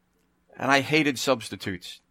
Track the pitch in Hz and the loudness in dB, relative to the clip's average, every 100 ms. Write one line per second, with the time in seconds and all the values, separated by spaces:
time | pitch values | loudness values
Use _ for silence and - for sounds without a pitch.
0 | _ _ _ _ _ - 127 139 127 151 | _ _ _ _ _ -8 2 2 4 2
1 | 147 123 - 127 113 101 - 92 - - | 2 0 0 0 -2 -10 -8 -8 -12 -20
2 | _ | _